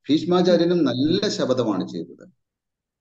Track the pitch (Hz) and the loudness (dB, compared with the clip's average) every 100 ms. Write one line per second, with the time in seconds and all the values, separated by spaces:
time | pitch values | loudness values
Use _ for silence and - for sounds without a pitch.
0 | - 147 - 180 175 170 170 175 135 123 | -2 -2 0 2 4 4 2 2 0 0
1 | 147 190 - - 131 123 110 95 90 87 | 0 0 -2 -2 -2 0 0 -2 -6 -10
2 | 80 - - _ _ _ _ _ _ _ | -12 -16 -20 _ _ _ _ _ _ _